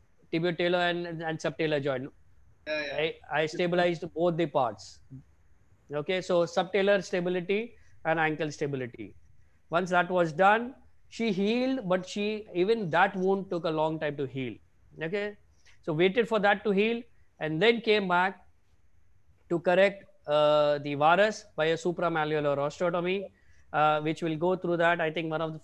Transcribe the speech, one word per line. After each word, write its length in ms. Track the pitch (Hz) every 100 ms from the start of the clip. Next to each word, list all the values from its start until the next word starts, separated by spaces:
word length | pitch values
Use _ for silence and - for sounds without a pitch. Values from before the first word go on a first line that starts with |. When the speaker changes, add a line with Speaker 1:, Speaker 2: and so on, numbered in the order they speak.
| _ _ _
Speaker 1:
tibiotalar 580 | 165 170 165 175 180 175
and, 320 | 175 175 165
and 160 | 165 160
subtalar 440 | 165 151 160 147
joint. 280 | 139 131 139 - - - - _ -
Speaker 2:
Yeah, 160 | 156 147
yeah. 100 | 139
Speaker 1:
I, 460 | 160 156 - 147
I 40 | 156
stabilized 580 | 165 180 175 175 165 175
both 220 | - 175 165
the 100 | 165
parts. 520 | 147 123 101 - - - 135 - _ _ _ _ _ _
Okay, 280 | 147 147 185
so 240 | 175 175 170
subtalar 580 | - 180 202 196 202
stability 720 | 180 180 175 180 175 196 240 - - -
and 140 | 160 160
ankle 320 | 156 156 160
stability. 640 | 147 147 139 123 120 101 - - - - _ _
Once 200 | 160 185
that 200 | 180 175
was 220 | 180 170
done, 420 | 151 190 214 240 269 - - -
she 220 | - 226
healed, 580 | 185 202 233 254 262 196
but 200 | 185 180
she, 380 | 208 208 214 -
even 360 | 175 190 233 185
that 240 | 160 196
wound 360 | 190 185 196 190
took 140 | 175
a 60 | 165
long 300 | 156 156 160
time 160 | 156 143
to 100 | 135
heal. 280 | 131 123 101 _ _ _ 151
Okay, 360 | 160 202 208 208 _ _ - -
so 100 | -
waited 360 | 156 185 196 226
for 120 | 220
that 240 | 202 202
to 80 | 214
heal 300 | 196 214 233 - - - _
and 240 | 156 156
then 180 | 208 233
came 280 | 220 214 196
back 360 | 175 185 196 - _ _ _ _ - - - - _ _
to 120 | 170
correct, 420 | 180 180 196 196 - _ -
uh, 520 | 151 151 151 147 147
the 180 | 143 143
varus 480 | 151 175 214 214 -
by 120 | - 156
a 80 | 165
supramalleolar 800 | 180 170 175 165 151 151 147 143
osteotomy, 760 | 143 - 180 175 175 196 190 - - - -
uh, 280 | - 151 151
which 240 | 151 160
will 120 | 170 156
go 200 | 175 185
through 200 | 180 170
that. 240 | 170 170
I 80 | 160
think 220 | 160 160
one 100 | 156
of 200 | 160 156